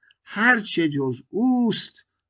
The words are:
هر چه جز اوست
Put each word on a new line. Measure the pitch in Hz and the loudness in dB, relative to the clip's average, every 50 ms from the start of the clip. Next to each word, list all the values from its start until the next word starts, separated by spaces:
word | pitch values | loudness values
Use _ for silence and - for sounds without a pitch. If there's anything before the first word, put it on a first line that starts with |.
| _ _ _ _ _ | _ _ _ _ _
هر | - - 202 214 247 254 233 | -12 -4 0 2 2 2 2
چه | 202 - - 170 165 156 | 0 -2 -2 0 0 0
جز | 143 139 139 131 123 110 - _ | 0 0 -2 -2 -4 -6 -10 _
اوست | - 190 240 254 254 247 240 226 180 147 - - - - - _ _ _ _ _ | -4 0 2 2 2 2 2 0 0 -2 -4 -8 -12 -18 -20 _ _ _ _ _